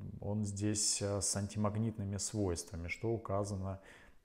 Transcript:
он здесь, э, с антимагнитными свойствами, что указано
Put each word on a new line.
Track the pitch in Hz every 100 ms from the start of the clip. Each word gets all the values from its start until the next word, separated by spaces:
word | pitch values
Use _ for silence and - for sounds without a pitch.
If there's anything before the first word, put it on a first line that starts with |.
| 101 -
он | 101 104
здесь, | 101 98 107 107 - -
э, | 101 101
с | - 101
антимагнитными | 101 104 104 104 113 107 98 98
свойствами, | - 107 98 85 - 82 87
что | - 110
указано | 117 - 98 101 98 95 95 - - - -